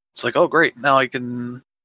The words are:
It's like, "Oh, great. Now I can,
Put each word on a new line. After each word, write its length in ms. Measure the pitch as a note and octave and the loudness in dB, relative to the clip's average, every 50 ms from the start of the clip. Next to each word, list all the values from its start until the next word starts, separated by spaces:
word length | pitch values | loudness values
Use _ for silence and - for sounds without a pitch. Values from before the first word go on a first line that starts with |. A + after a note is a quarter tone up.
| _ _ _ | _ _ _
It's 100 | - - | -6 -4
like, 140 | A#2+ - | -2 2
"Oh, 100 | C#3+ F3 | 2 2
great. 300 | D#3 - D#3 E3 C#3+ - | 4 4 2 2 2 0
Now 220 | B2 A#2 C#3+ C3+ C3+ | -2 0 2 2 4
I 80 | C3 | 2
can, 560 | B2 - C3 B2 B2 B2 B2 A#2+ A#2+ B2 C3 - _ _ _ _ | 0 -2 -6 -6 -6 -6 -6 -8 -8 -10 -14 -18 _ _ _ _